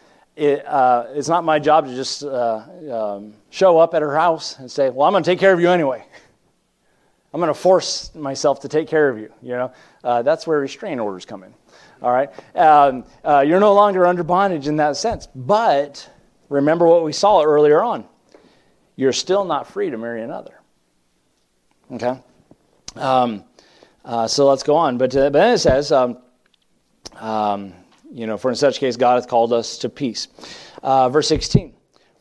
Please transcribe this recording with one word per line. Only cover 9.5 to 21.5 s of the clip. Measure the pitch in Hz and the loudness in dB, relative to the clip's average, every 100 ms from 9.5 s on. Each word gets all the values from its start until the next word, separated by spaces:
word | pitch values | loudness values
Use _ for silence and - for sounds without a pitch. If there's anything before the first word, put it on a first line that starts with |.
know? | 123 127 - _ _ | -8 -8 -10 _ _
Uh, | 123 120 | -4 -2
that's | 127 160 165 | 0 -2 -2
where | 147 | -4
restraining | 135 - 214 135 | -4 -10 -10 -6
orders | 104 92 - | -6 -8 -14
come | 101 | -18
in, | 95 _ _ _ _ - | -20 _ _ _ _ -8
all | 123 | -2
right? | 127 139 - - - | 0 -2 -8 -8 2
Um, | 160 147 143 127 - _ | 6 6 4 0 -10 _
uh, | 151 143 143 | 0 2 4
you're | 180 | 4
no | 208 | 4
longer | 202 208 185 180 | 4 4 4 2
under | 180 | 0
bondage | 165 180 196 165 139 | 0 0 0 -2 -4
in | 151 | -2
that | 151 135 | -2 -2
sense, | 226 185 - | -6 -8 -12
but | 131 127 214 226 143 147 - - _ _ _ - | -10 -2 0 2 0 -2 -8 -20 _ _ _ -4
remember | 143 143 170 170 | 0 2 4 4
what | 170 | 4
we | 156 | 2
saw | 143 202 190 | 0 2 4
earlier | 151 147 147 156 | 4 4 6 4
on. | 233 156 - _ _ _ _ _ _ _ _ - | 2 -4 -10 _ _ _ _ _ _ _ _ -2
You're | 135 | -2
still | 127 - 190 185 | -2 -2 -2 -2
not | 143 - | -6 -6
free | 196 196 | -8 -6
to | 113 | -6
marry | 117 117 | -8 -10
another, | 113 - - _ _ _ _ _ _ _ _ _ _ | -10 -12 -16 _ _ _ _ _ _ _ _ _ _